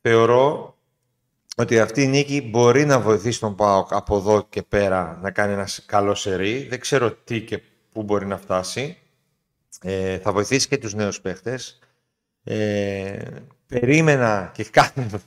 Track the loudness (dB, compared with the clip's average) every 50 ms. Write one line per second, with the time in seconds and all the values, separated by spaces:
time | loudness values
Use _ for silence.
0 | _ 4 4 4 6 6 6 4 4 2 0 -4 -10 -16 _ _ _ _ _ _
1 | _ _ _ _ _ _ _ _ _ _ -6 -6 -2 2 4 2 2 2 2 0
2 | 0 2 2 0 0 0 -4 -6 -4 -2 2 4 6 6 6 6 4 4 2 2
3 | 4 2 2 2 0 -4 -4 -4 -6 -6 -2 0 2 4 4 2 2 0 -4 -4
4 | -2 -2 -2 -2 2 4 2 2 2 _ -8 -10 -8 _ 0 0 2 2 0 -2
5 | -2 -4 -8 -8 -8 -6 -2 -2 -2 -2 -2 -4 -6 -8 -10 -14 _ _ 0 0
6 | 2 2 -2 -2 -2 -4 -4 -2 -2 -2 -4 -4 -6 -8 -10 -8 -4 -2 0 0
7 | 0 0 -2 _ _ -8 -8 -8 -6 -6 -10 -10 _ _ _ _ _ _ _ -10
8 | -4 -2 -2 -2 0 -4 -8 -8 -6 -4 -2 -2 -2 -4 -8 -8 -8 -8 -10 _
9 | _ _ _ _ _ _ _ _ _ _ _ _ _ _ -20 -14 -8 -6 -4 -4
10 | -2 -4 -4 -4 -4 -2 0 0 0 0 0 -2 0 -2 -4 -6 -4 -8 -6 -4
11 | -4 -4 -4 -6 _ -10 -10 -8 _ -10 -8 -8 -10 -16 -18 _ _ _ _ _
12 | _ _ _ _ _ _ _ _ _ -8 -4 -4 -2 -2 -2 -2 -4 -4 -6 -6
13 | -8 -10 -10 -12 -12 -14 -16 -18 -20 -20 _ _ _ _ -4 -2 2 4 4 6
14 | 6 6 4 4 4 2 2 0 -2 -6 -8 -10 -10 2 4 4 4 4 0 -6
15 | -6 -4 -6 -8 -10